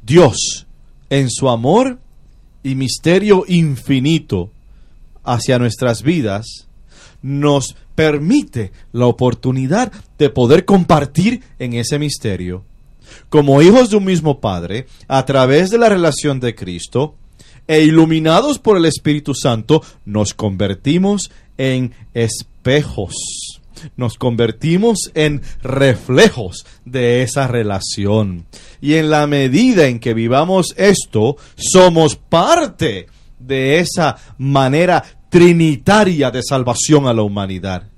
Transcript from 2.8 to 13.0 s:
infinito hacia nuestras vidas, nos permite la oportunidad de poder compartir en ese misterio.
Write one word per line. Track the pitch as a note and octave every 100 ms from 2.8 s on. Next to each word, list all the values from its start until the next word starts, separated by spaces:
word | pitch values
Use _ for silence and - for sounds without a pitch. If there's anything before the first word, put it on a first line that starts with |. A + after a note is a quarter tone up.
| C3 - D#3 F#3 G#3 F#3+ -
infinito | F3 D#3+ B2 - C3+ C3+ D#3+ D#3+ G2 F2 - - - - - - -
hacia | - A#2+ - B2
nuestras | A#2+ A2 B2+ A2+
vidas, | A#2 F3 A2 G2 A2+ - - _ - - - _
nos | C3 C#3 D3 C#3+ C3 - -
permite | - D#3 D3 D#3 C#4+ - B2 G2 - -
la | A#2 B2
oportunidad | A2+ B2+ A2+ C3 C3 C3 G3 B3 - - -
de | C#3+
poder | - A#2+ D#3+
compartir | F3+ G3 F3 E3 C#3+ - F#3+ B3 - -
en | B2+
ese | A#2+ A#2 D3
misterio. | D3 - A2+ F#2 F2+ F2+ - - _ _